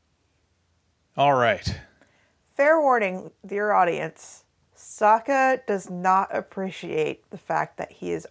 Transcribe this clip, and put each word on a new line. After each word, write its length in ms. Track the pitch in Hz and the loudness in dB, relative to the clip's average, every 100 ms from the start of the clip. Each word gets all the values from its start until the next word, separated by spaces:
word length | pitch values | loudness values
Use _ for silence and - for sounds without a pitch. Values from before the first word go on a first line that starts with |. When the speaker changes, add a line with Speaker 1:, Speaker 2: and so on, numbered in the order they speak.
| _ _ _ _ _ _ _ _ _ _ _ - | _ _ _ _ _ _ _ _ _ _ _ 0
Speaker 1:
All 160 | 143 | 2
right. 480 | 131 117 95 - - - _ _ _ _ _ _ - | 4 4 2 -4 -8 -12 _ _ _ _ _ _ 0
Speaker 2:
Fair 240 | 285 320 | 4 4
warning, 520 | 277 240 196 185 160 - 190 | 4 2 0 -6 -12 -20 -8
dear 280 | 202 208 | -4 0
audience. 720 | 190 175 156 156 - - - _ _ _ _ | 2 2 0 -6 -10 -20 -20 _ _ _ _
Sokka 880 | - - 214 226 226 269 262 262 - | -20 0 2 2 2 0 2 0 -2
does 240 | 196 - | -6 -6
not 440 | 180 185 190 196 | -4 0 2 0
appreciate 960 | 165 202 196 190 - 170 156 151 - _ | -6 -8 -8 -8 -8 -6 -4 -4 -6 _
the 60 | 196 | -18
fact 380 | - 156 151 - | -6 -4 -4 -8
that 120 | 165 | -14
he 220 | - 175 | -12 -8
is 120 | 165 - | -8 -8